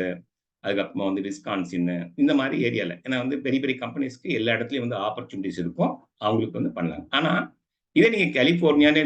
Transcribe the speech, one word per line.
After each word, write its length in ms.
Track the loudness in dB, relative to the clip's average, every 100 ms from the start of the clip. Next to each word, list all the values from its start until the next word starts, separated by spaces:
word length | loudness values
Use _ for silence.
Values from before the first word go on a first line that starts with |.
| -6 -6 -14 _ _ _
அதுக்கப்புறமா 420 | -4 -4 -4 -4 -2
வந்து 180 | -2
விஸ்கான்சின், 680 | -4 -8 -6 -6 -4 -2 -2 -4 -6 0
இந்த 180 | 2
மாதிரி 240 | 2 0 -2
ஏரியால. 300 | -2 -2 -4 -8
ஏன்னா 160 | -6 -4
வந்து 200 | -4 -4
பெரிய 180 | -2 -2
பெரிய 180 | -2 -4
கம்பெனிஸ்க்கு 500 | -6 -6 -8 -8 -6
எல்லா 200 | -2 0
இடத்துலயும் 320 | 0 -2 -4 -4
வந்து 140 | -4
ஆப்பர்ச்சுனிட்டிஸ் 580 | -4 -6 -8 -8 -6 -6
இருக்கும், 340 | -6 -2 -2 -2 _ _
அவங்களுக்கு 400 | 0 0 0 -2
வந்து 140 | -4
பண்ணலாங்க. 340 | -2 -4 -4 -4
ஆனா 220 | 0 2 0 -4 _ _ _ _ 4
இதே 140 | 6
நீங்க 200 | 4 0
கலிபோர்னியால, 640 | 4 4 4 4 6 6 6